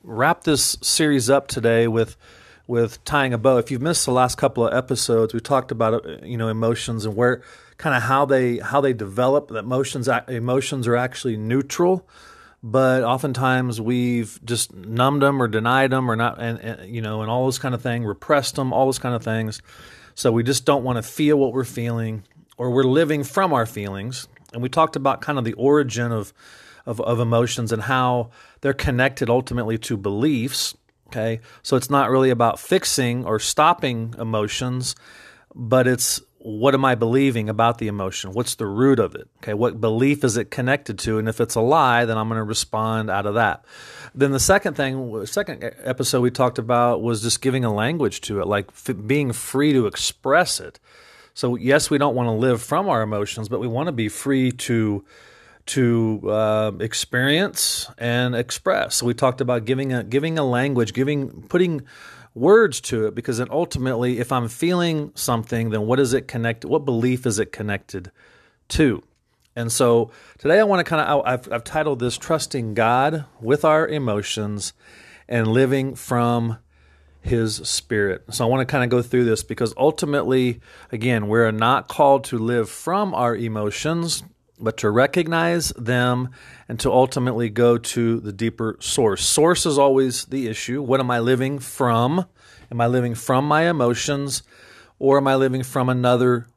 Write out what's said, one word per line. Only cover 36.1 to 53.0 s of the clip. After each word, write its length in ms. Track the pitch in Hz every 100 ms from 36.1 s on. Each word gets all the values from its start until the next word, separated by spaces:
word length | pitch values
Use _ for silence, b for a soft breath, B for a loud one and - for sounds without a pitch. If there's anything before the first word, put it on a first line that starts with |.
| - - _
what 300 | 117 107 131
am 100 | 135
I 120 | 131 120
believing 520 | 113 127 139 117 107
about 300 | 107 113 117
the 80 | 110
emotion? 460 | 101 95 - 95
What's 240 | 101 123 -
the 100 | 104
root 320 | 101 135 131
of 160 | 95
it? 140 | - - _
Okay, 160 | -
what 260 | 107 117 107
belief 440 | 110 110 135 143
is 120 | 131 110
it 140 | 107
connected 480 | - 127 143 - 98
to? 180 | - 110
And 100 | 110
if 120 | 110
it's 140 | 113
a 60 | 117
lie, 440 | 117 160 135 120
then 140 | 120 110
I'm 100 | 110
gonna 140 | 110
respond 680 | 107 113 - 110 110 110 107
out 160 | 95 101
of 80 |
that. 300 | 107 110 80 B B B B B
Then 200 | - 139
the 80 | 135
second 340 | 127 196 196
thing, 500 | 147 135 135 123 110 104
second 360 | - 196 143
e-, 60 | - -
episode 360 | 131 127 127 131
we 120 | 123
talked 260 | 123 127 120
about 420 | 113 120 120 110
was 220 | 113 113
just 200 | 113 -
giving 220 | 131 131
a 80 | 120
language 500 | 104 113 165 117 -
to 180 | - 101
it, 80 | 90
like, 220 | 101 101
f-, 260 | - - 98 107
being 260 | 143 135
free 400 | 110 - 131 151
to 140 | 135 107
express 720 | - - - 135 151 180 -
it. 220 | 85 - b b b b b
So 200 | - 127 123
yes, 340 | 120 143 -
we 80 | 147
don't 180 | 143 123
wanna 180 | 120
live 260 | 110 127 117
from 280 | - 156 196
our 140 | 127